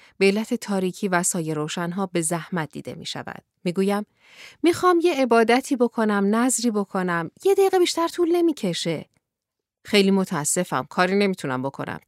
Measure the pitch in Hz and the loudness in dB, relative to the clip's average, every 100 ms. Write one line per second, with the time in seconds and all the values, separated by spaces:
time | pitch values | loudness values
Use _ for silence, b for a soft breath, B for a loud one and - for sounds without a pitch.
0 | b b 196 208 220 233 - 196 185 - | b b 2 2 -2 -6 -2 -2 -2 -4
1 | 202 175 180 185 156 151 151 185 170 185 | -2 0 0 -2 -4 -4 -4 -6 -6 -4
2 | 190 175 165 170 - 175 151 - 127 - | -4 -4 -2 -4 -4 -6 -6 -10 -12 -12
3 | - 139 - - - _ 180 175 190 202 | -12 -12 -12 -14 -18 _ -4 0 0 -2
4 | 214 B B B B B 330 339 359 349 | -4 B B B B B 0 2 4 4
5 | 349 269 254 233 226 240 - 254 240 - | 2 2 4 4 4 2 2 0 0 0
6 | 214 202 196 226 254 254 240 208 196 196 | 0 2 2 2 2 0 0 -2 -2 -4
7 | 180 170 165 - 381 392 381 381 349 - | -2 -2 -6 -2 0 4 4 4 2 0
8 | 330 - 330 349 339 285 196 165 170 156 | -2 0 0 2 2 0 -4 -4 -4 -6
9 | - _ _ _ _ _ _ _ - 208 | -8 _ _ _ _ _ _ _ 0 4
10 | 196 196 185 160 147 180 180 139 139 - | 6 4 2 -2 -2 -2 -2 -4 -2 0
11 | 180 196 202 185 147 127 135 - - - | 2 2 0 -2 -4 -4 -4 -6 -10 -12